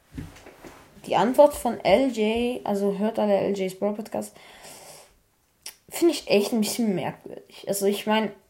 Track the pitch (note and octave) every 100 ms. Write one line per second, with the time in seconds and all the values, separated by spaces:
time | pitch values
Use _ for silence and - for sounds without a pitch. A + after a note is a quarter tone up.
0 | _ - - - - - - - - -
1 | - - G3+ C4 D4 C#4+ A#3+ A3+ - G3+
2 | C4+ A3+ G#3+ A3+ A#3+ B3+ - G3+ G3+ F#3
3 | G#3+ A3+ G#3+ G3 F#3+ G3 F#3+ F#3 G3+ G#3
4 | G#3+ G#3+ G#3+ - - - - - - -
5 | - _ _ _ _ _ - - _ -
6 | E4+ D4+ - G3+ - A#3 G#3 - A3+ F3+
7 | A#2+ D#3+ - - - - - G3+ G3 G3+
8 | - A3 G#3 -